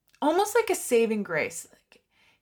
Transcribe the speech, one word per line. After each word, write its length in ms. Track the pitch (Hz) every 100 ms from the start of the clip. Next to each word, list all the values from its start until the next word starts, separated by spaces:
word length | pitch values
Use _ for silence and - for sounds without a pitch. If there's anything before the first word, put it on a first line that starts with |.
| _ -
almost 320 | 285 349 415
like 160 | 480 440
a 40 |
saving 500 | 359 - 233 226 214
grace. 440 | 202 160 110 - -
Like, 120 | _ _ _ _ _ _ _